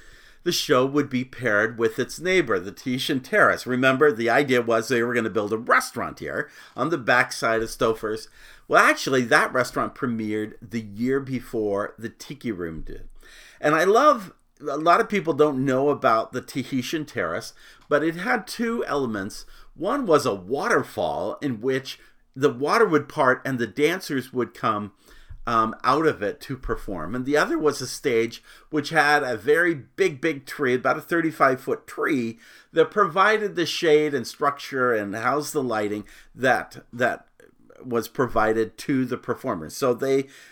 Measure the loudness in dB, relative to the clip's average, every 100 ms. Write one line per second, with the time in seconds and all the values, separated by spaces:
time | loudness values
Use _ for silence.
0 | -20 -20 -20 -10 -4 -2 2 4 4 2
1 | 0 -2 -6 -4 0 2 2 2 0 0
2 | -6 -4 0 2 2 0 -4 -8 -6 -4
3 | -2 -4 0 2 2 2 -2 0 2 4
4 | 4 2 2 2 2 2 2 0 0 0
5 | 0 0 -2 -2 -2 -2 0 0 0 -6
6 | -8 -8 -8 -6 -8 -12 -14 -6 -2 -2
7 | 2 2 2 -2 -2 0 -2 -2 0 0
8 | -4 -6 -10 -20 -20 -18 0 4 4 2
9 | 0 0 4 2 2 0 -2 -2 -4 -4
10 | -4 -4 -2 -4 -4 -10 -10 -8 -8 -4
11 | -2 -2 -2 -8 -6 -4 0 0 -4 -8
12 | -12 -12 -16 -8 -6 -4 -6 -8 -10 -12
13 | -14 -18 -20 -20 -20 -4 2 4 4 6
14 | 6 4 0 -18 _ _ -8 0 4 4
15 | 4 0 0 4 4 4 0 2 2 2
16 | 2 2 0 -6 -8 -6 -4 -4 -4 -6
17 | -6 -4 -4 -4 -8 -16 -20 -18 -2 0
18 | 0 -2 -2 -4 -4 -4 -4 -2 -4 -2
19 | -2 -4 -8 -10 -16 -20 -20 -8 -4 -2
20 | 4 4 4 -4 -4 -4 0 0 0 -2
21 | -2 -2 -4 -4 -6 -4 -2 -2 -4 -14
22 | _ _ _ 0 0 0 2 4 6 4
23 | 0 0 2 2 0 -4 -4 0 0 0
24 | -4 -6 -4 -4 -4 -2 -2 -2 -6 -12
25 | _ -20 -18 -12 -2 0 0 0 0 2
26 | 2 0 -2 -4 -8 -10 -6 -6 -6 -8
27 | -6 -6 0 0 2 0 0 -2 -4 -6
28 | 0 2 0 -4 -20 -20 _ -4 -2 2
29 | 4 4 2 -2 2 4 4 0 -6 -2
30 | -2 0 -4 -4 -8 -2 0 2 2 -2
31 | 0 0 0 2 2 2 -2 -6 -6 -6
32 | -2 -2 -2 -8 -16 -20 _ 2 2 2
33 | 2 4 4 2 0 -2 -4 0 4 4
34 | 4 -2 -6 -4 -2 -2 -6 0 2 2
35 | -2 -4 -2 -2 -2 -2 0 0 -2 -4
36 | -10 -18 -20 -2 2 2 -2 -14 -14 -2
37 | -2 -2 _ _ -20 _ _ -20 -6 -4
38 | -4 -2 -2 2 2 2 0 -4 -2 -2
39 | -2 -4 -6 -6 -6 -6 -8 -4 -2 0
40 | 0 0 -2 -10 -20